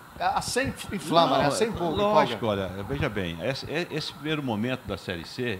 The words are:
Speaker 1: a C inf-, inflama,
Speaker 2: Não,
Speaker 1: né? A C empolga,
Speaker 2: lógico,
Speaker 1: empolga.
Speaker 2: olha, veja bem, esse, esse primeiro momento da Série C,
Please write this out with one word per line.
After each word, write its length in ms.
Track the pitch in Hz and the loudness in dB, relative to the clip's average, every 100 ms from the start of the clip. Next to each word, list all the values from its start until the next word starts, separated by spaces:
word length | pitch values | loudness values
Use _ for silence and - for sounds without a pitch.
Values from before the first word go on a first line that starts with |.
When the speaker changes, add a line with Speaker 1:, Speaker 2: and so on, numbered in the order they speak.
| - - | -16 -4
Speaker 1:
a 220 | 185 196 | 0 0
C 240 | - 247 | 0 0
inf-, 300 | 269 - - | -2 -4 -6
inflama, 380 | 196 151 165 165 | -6 2 4 6
Speaker 2:
Não, 100 | 135 | 6
Speaker 1:
né? 60 | 143 | 4
A 20 | |
C 160 | 139 226 | 2 0
empolga, 360 | 190 170 175 | 0 0 2
Speaker 2:
lógico, 380 | 208 214 127 110 | 4 4 4 2
Speaker 1:
empolga. 280 | 113 98 95 | 2 2 0
Speaker 2:
olha, 100 | 95 | -4
veja 260 | 98 143 147 | -6 -2 0
bem, 280 | 104 87 82 | 0 -2 -2
esse, 240 | 104 135 - 147 175 | -4 -4 -4 -4 -4
esse 240 | 156 - | -4 -6
primeiro 280 | - 147 156 | -6 -4 -2
momento 440 | 135 104 123 127 - | 0 0 0 -2 -4
da 100 | 95 | -6
Série 300 | - 87 76 | -6 -6 -8
C, 320 | - 123 95 | -4 -4 -4